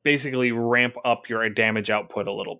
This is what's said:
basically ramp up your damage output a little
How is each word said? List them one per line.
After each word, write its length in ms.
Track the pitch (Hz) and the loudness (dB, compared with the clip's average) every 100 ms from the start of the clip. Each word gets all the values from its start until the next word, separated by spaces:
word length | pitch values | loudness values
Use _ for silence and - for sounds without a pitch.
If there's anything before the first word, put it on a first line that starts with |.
basically 480 | 151 143 139 127 123 | 0 0 0 0 0
ramp 440 | 117 117 120 123 120 123 | 0 2 4 2 0 -2
up 240 | 117 - | -2 -2
your 180 | 113 113 | -4 -2
damage 420 | 107 110 110 104 | 2 2 2 0
output 360 | 107 104 107 95 | -2 -2 -6 -6
a 60 | |
little 260 | 101 98 - | -6 -8 -10